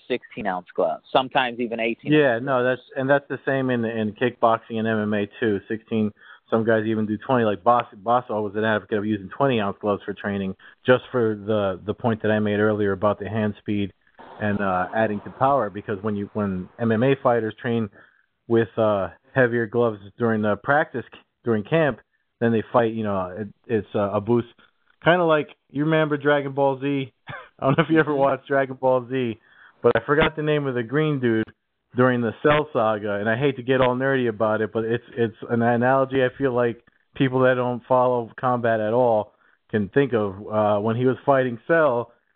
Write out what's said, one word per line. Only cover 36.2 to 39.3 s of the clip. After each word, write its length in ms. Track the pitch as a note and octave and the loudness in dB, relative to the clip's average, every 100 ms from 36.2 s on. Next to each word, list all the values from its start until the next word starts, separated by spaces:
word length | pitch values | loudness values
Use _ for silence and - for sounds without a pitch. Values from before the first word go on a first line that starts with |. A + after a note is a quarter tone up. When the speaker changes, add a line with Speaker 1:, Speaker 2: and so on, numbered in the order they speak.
Speaker 2:
I 120 | B2+ - | -2 0
feel 160 | C#3 | -2
like 300 | A#2+ A#2+ A2 _ _ _ | 0 -2 -4 _ _ _
people 260 | - C#3 B2+ | -2 0 4
that 140 | B2+ | 2
don't 280 | B2+ B2 B2 - | 2 0 -4 0
follow 440 | B2+ B2 B2 A2+ - | 2 4 0 -4 -4
combat 400 | C3 B2 A#2 A2+ | -2 0 0 0
at 120 | G#2+ | 0
all 420 | A#2 B2 G#2+ G2+ | 2 2 2 -2